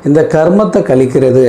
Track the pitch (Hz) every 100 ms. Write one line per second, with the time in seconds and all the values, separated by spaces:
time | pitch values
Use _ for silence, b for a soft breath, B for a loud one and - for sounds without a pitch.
0 | 135 151 - 156 160 196 208 202 - 131
1 | 127 139 131 127